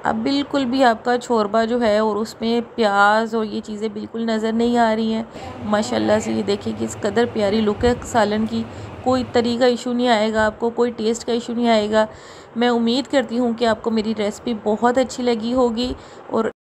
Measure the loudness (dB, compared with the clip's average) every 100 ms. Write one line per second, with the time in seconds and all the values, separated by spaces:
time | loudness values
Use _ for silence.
0 | -2 -2 -2 -2 -2 -2 -2 2 2 2
1 | -2 -2 0 0 2 0 0 0 2 2
2 | 2 -2 -6 -4 -2 -2 -2 -2 2 6
3 | 6 4 0 -2 -2 -6 -8 -8 -6 -6
4 | -8 -4 -2 0 0 0 2 4 2 2
5 | 0 -2 -6 -12 -14 -10 -2 0 0 0
6 | 2 2 2 -2 0 -2 -4 -6 -6 -4
7 | -2 0 0 0 0 2 2 2 0 0
8 | 0 2 2 2 -2 -4 -6 -10 -14 -4
9 | 0 0 2 0 2 2 2 2 -2 0
10 | 2 2 2 2 0 0 -4 0 -2 0
11 | -2 -2 -2 -4 -2 0 2 2 4 2
12 | 0 -4 -20 -20 -12 -2 0 2 2 0
13 | 0 0 0 -2 -2 0 0 0 0 -2
14 | -2 -2 -4 -4 -6 -4 -2 2 2 2
15 | 0 -2 -2 -2 0 2 2 0 -4 -6
16 | -14 -20 -4 -2 -2 -6